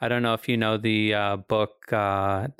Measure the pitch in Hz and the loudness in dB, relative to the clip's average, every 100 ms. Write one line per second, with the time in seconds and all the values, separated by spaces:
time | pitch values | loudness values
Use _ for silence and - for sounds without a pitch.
0 | 117 120 120 113 - 117 110 110 113 107 | -2 0 0 -2 0 0 2 0 2 2
1 | 107 104 101 101 - 107 107 - - 110 | 2 0 0 -4 -2 0 0 -6 -4 0
2 | 101 98 98 98 120 | 0 0 0 -2 -4